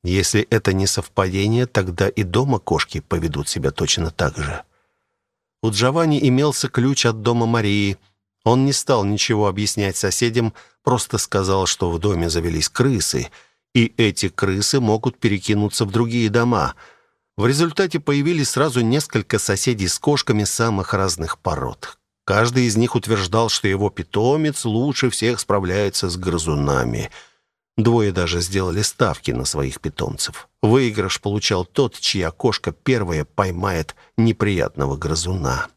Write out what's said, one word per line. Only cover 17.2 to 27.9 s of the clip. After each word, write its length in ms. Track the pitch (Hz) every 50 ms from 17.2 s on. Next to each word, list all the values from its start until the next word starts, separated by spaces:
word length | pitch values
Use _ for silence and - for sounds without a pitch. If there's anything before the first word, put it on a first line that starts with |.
| _ _ _
В 100 | - 101
результате 540 | 120 139 147 170 170 156 - 196 180 - 151
появились 520 | 147 - 143 143 139 160 175 160 135 -
сразу 280 | - 131 147 160 120 123
несколько 580 | 117 113 127 151 151 - - 113 101 _ -
соседей 520 | 101 - - 101 95 - 131 120 101 98 87
с 100 | - -
кошками 460 | - 147 147 131 - - 113 107 104
самых 480 | - - - 117 117 107 95 92 - -
разных 460 | 95 95 95 82 82 80 80 - _
пород. 580 | _ - 82 69 65 - - _ - - - _ _ _ _ _ _
Каждый 400 | - 95 104 113 120 120 131 123
из 120 | 117 101
них 180 | 113 120 120 -
утверждал, 540 | 120 - 101 113 101 95 87 95 110 117 110
что 180 | - - -
его 220 | 101 95 98 104 98
питомец 760 | - - 82 _ - 101 110 123 143 156 156 151 143 - -
лучше 460 | 117 107 113 127 147 135 - - 123
всех 320 | - - 107 117 123 104
справляется 680 | - - 98 101 95 90 90 101 104 98 - - - 90
с 60 | 87
грызунами. 920 | 90 90 90 85 82 78 82 76 73 71 71 71 65 60 60 58 57 - - - - - _ _ _ _ _ _ _ _ _ _ -
Двое 320 | 107 117